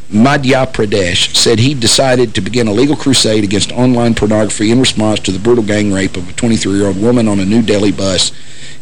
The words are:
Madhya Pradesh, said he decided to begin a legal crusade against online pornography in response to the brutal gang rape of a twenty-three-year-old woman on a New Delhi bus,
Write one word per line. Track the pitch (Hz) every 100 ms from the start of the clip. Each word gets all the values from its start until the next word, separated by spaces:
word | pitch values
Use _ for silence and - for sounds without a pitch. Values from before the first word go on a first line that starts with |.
| -
Madhya | 104 123 147 131 131 131
Pradesh, | - 107 104 90 87 - -
said | - 113
he | 127
decided | 147 113 - 135 127 120
to | 107
begin | 98 117 113
a |
legal | 104 143 143
crusade | 143 127 113 110
against | 104 101 -
online | 82 127 123 117
pornography | 110 104 107 107 - 107
in | 120
response | 127 - 107 104
to | -
the | 92
brutal | 107 120
gang | 104 104 104
rape | 95 95 95
of | 90
a |
twenty-three-year-old | - 120 113 - 98 101 95
woman | 110 123 110
on | 101
a |
New | 95 113
Delhi | 110 104 101
bus, | 98 98 90 - - - - - -